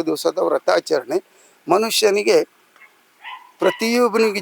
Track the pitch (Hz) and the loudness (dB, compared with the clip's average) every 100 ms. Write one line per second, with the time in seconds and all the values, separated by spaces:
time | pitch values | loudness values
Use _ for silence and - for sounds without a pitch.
0 | 160 151 165 160 170 143 - 180 - 147 | -4 -2 -4 -2 -2 0 0 -2 0 -4
1 | 117 370 - _ _ _ 156 190 220 - | -2 -6 -6 _ _ _ -2 0 0 0
2 | 214 208 214 165 - _ _ _ - _ | 2 2 2 2 0 _ _ _ -20 _
3 | _ _ - - - _ 180 - 226 240 | _ _ -20 -20 -20 _ -2 0 -2 0
4 | 240 220 220 202 | 2 2 0 0